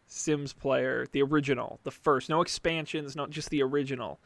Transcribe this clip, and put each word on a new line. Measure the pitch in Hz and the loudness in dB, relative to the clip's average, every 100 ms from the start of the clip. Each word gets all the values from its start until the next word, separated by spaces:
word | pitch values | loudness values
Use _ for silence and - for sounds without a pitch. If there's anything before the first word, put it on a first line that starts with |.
| - | -18
Sims | - - 147 143 | -6 -2 -2 -2
player, | - 135 131 127 123 127 | -6 0 2 2 -2 0
the | 135 | 2
original, | 139 151 143 123 110 - | 4 4 4 0 -2 -8
the | 143 | -12
first, | - 160 135 - | -2 2 2 4
no | 160 | 2
expansions, | 170 - 170 165 147 156 143 | 2 0 0 -2 -2 -6 -6
not | 147 143 | -6 -6
just | 147 - | -6 -2
the | 147 | 0
original. | 131 147 135 123 104 71 | 2 2 0 -4 -6 -10